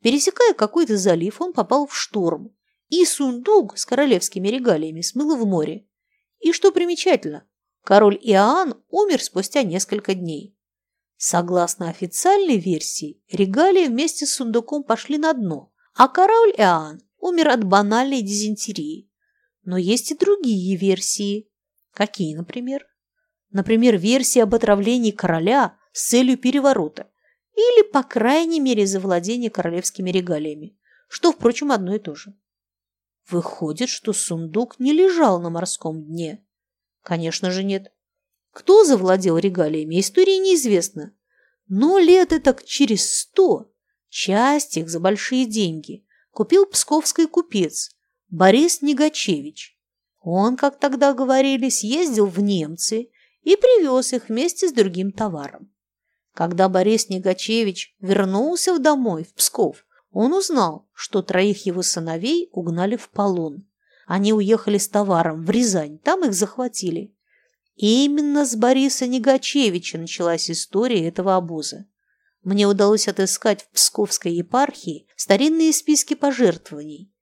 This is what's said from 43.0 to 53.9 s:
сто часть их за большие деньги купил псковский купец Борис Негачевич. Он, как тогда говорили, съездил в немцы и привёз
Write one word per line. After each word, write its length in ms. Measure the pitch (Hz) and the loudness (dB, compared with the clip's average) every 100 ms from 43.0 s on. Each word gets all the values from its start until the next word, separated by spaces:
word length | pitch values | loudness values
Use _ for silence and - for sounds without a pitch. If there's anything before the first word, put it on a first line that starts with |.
| - - | -2 -4
сто 520 | - - 370 170 - _ _ _ _ | -4 2 2 2 -4 _ _ _ _
часть 680 | - - 196 254 294 - - | -8 -2 0 2 0 -2 -8
их 120 | 165 | -6
за 100 | 165 | -2
большие 460 | 175 202 - 254 254 | -2 -2 -2 -2 -2
деньги 600 | 214 190 160 156 - _ _ _ | -2 -2 -4 -12 -20 _ _ _
купил 340 | - 208 370 392 | -6 2 4 4
псковский 640 | - - 311 - - 320 | 0 -2 -2 -2 -2 0
купец 640 | 349 339 208 165 - - _ _ _ _ | 0 -2 -2 -4 -4 -12 _ _ _ _
Борис 520 | 165 190 220 339 - | 2 4 6 4 0
Негачевич. 960 | 285 269 302 302 - 156 143 - - _ _ _ _ _ | -2 0 0 0 -4 -4 -6 -16 -20 _ _ _ _ _
Он, 380 | - 180 208 254 | -6 -2 -2 0
как 220 | 285 277 | -2 0
тогда 340 | 285 262 277 | -4 2 2
говорили, 560 | 254 262 262 277 269 254 | 2 0 2 2 2 -2
съездил 560 | - 202 285 349 220 202 | -2 -4 -2 -2 2 0
в 140 | 175 | 2
немцы 720 | 202 196 151 170 - 226 240 _ _ _ | 0 0 -4 -6 -4 -4 -8 _ _ _
и 120 | - 403 | 0 4
привёз 580 | 508 494 302 | 6 6 4